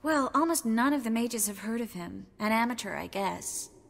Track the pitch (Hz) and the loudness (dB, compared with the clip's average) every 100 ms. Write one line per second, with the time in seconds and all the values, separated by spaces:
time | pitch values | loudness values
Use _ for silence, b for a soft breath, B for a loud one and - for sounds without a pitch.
0 | 294 311 254 277 330 330 226 220 240 294 | 2 2 2 2 2 2 2 2 4 2
1 | 233 226 233 233 208 196 202 226 226 175 | 2 0 0 0 -2 -4 -4 -4 -4 -8
2 | 170 190 190 - 214 226 233 240 202 151 | -10 -10 -14 -4 0 2 2 0 -4 -6
3 | 175 196 190 175 - - - - | -4 -2 -2 -2 -6 -8 -10 -16